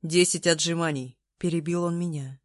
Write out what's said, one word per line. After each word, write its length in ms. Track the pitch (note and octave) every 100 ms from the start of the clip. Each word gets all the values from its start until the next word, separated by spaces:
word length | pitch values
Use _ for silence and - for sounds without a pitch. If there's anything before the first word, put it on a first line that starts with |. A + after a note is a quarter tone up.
Десять 440 | E3 E3+ F3+ E3+ F3
отжиманий! 720 | D#3+ E3 E3+ E3 C#3+ B2+ - _ _
перебил 460 | F3+ E3+ D#3 F3
он 160 | F3 E3+
меня. 400 | F3 D3+ C3+ C3+